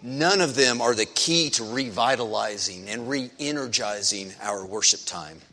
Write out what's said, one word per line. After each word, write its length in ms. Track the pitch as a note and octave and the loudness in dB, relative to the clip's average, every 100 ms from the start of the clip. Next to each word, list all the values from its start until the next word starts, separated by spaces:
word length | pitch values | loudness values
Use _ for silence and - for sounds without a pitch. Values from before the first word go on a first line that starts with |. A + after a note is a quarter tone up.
none 400 | A#2+ C3+ D#3+ G3 | -8 0 4 4
of 140 | E3+ B2+ | 4 6
them 260 | C3 A#2+ | 4 6
are 120 | A#2+ | 2
the 120 | A#2 A2 | 2 2
key 440 | - - E3+ D#3 | 0 2 2 2
to 120 | - | 0
revitalizing 1300 | A2 A#2+ C3 - A#2+ C3 A#2 G#2+ A2 G#2 G2+ F2+ G2 | -2 -2 -4 0 2 2 0 -2 -2 -2 -6 -6 -8
and 180 | A2 A#2+ | -8 -2
re-energizing 1200 | C#3 B2 - D3 D3 C3 G#2+ A2 G#2 G2 G#2 F#2+ F#2 | -4 -4 -6 -4 -4 -2 -2 -2 -2 -2 -2 -6 -10
our 240 | G2+ G2+ F#2+ | -6 -6 -4
worship 360 | G#2 G2+ G#2 - | 0 2 2 -4
time. 340 | F2+ D#2 D#2+ - | -8 -10 -14 -20